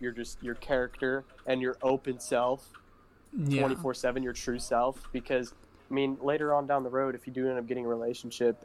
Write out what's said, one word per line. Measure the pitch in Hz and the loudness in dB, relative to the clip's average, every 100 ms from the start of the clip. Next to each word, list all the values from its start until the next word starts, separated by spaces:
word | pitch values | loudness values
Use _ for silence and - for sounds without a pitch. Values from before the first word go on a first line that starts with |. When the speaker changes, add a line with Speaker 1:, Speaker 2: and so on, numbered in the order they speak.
Speaker 1:
your | 123 | -6
just, | 117 117 - | -6 -8 -8
your | 123 | -8
character | 120 - 135 123 - 131 135 135 - - | -6 0 0 0 -2 0 -2 -4 -10 -2
and | 131 | 0
your | 127 127 | 0 0
open | 131 135 135 123 | 2 2 0 -6
self, | - 127 123 135 - - - - - - - | 0 2 2 0 -6 -20 -20 -20 -20 -20 -10
Speaker 2:
Yeah. | 277 147 139 | -2 2 4
Speaker 1:
twenty-four | 135 131 151 | 4 2 -2
seven, | 123 127 127 | 0 0 0
your | 127 | -2
true | 117 - 120 | -4 -4 -4
self, | - 120 123 131 - | 0 2 2 0 -6
because, | 131 120 131 120 - - - - | -8 -2 -2 -2 -10 -20 -20 -4
I | |
mean, | 135 135 135 | 0 0 0
later | 135 151 151 | 0 0 2
on | 147 139 | 2 2
down | 143 | 0
the | 127 | 0
road, | 127 135 | 0 0
if | 123 - | -2 -6
you | |
do | 127 131 | -2 0
end | 127 | 0
up | 117 | -2
getting | 127 | -2
a | 120 | 0
relationship | 117 117 120 120 - 120 113 | 0 -2 -4 -6 2 2 2